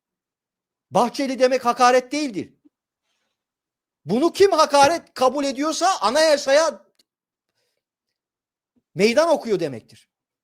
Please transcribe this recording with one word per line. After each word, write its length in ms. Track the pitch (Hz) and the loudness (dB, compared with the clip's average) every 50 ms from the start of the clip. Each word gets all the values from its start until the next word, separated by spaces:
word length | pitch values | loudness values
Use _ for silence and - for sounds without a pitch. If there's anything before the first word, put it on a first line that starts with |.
| _ _ _ _ _ _ _ _ _ _ _ _ _ _ _ _ _ _ | _ _ _ _ _ _ _ _ _ _ _ _ _ _ _ _ _ _
Bahçeli 480 | - 185 240 233 - - 277 262 269 220 | -2 0 0 0 -2 -4 -6 -6 -2 0
demek 260 | 254 254 262 254 254 | 0 0 0 0 -2
hakaret 460 | 240 233 240 254 247 254 254 247 254 | -2 0 2 2 2 4 2 0 -2
değildir. 420 | - 294 302 277 214 175 123 - _ _ _ _ _ _ _ _ _ _ _ _ _ _ _ _ _ _ _ _ _ _ _ _ _ _ _ _ _ _ - | -4 -6 -6 -6 -8 -10 -12 -12 _ _ _ _ _ _ _ _ _ _ _ _ _ _ _ _ _ _ _ _ _ _ _ _ _ _ _ _ _ _ -8
Bunu 280 | 139 180 240 294 339 339 | -4 -2 0 0 0 2
kim 180 | - 381 403 | 2 2 2
hakaret 640 | 359 311 311 - 285 285 277 285 339 330 - _ - | 4 2 2 2 4 4 4 4 2 0 -6 _ -6
kabul 320 | - 254 262 240 294 285 | -2 -2 0 0 -2 -4
ediyorsa 420 | 277 269 233 285 311 302 - 311 370 381 - | -4 -4 -4 -4 -4 -4 -2 -2 -2 -2 -2
anayasaya 840 | 185 202 233 294 311 320 302 285 285 269 269 294 320 320 247 202 _ _ _ _ _ _ _ _ _ _ _ _ _ _ _ _ _ _ _ _ _ _ _ _ _ _ _ _ _ _ _ _ _ _ _ _ _ _ _ _ _ _ - | -2 -2 0 2 2 2 2 0 0 0 2 2 2 0 -4 -8 _ _ _ _ _ _ _ _ _ _ _ _ _ _ _ _ _ _ _ _ _ _ _ _ _ _ _ _ _ _ _ _ _ _ _ _ _ _ _ _ _ _ -4
meydan 340 | 147 190 220 233 254 320 339 | 0 0 2 2 2 2 2
okuyor 300 | 311 262 - 233 214 165 | 0 -2 -2 -4 -4 -4
demektir. 500 | - 147 135 110 - _ - - _ _ _ _ _ _ _ _ | -4 -6 -10 -12 -18 _ -20 -20 _ _ _ _ _ _ _ _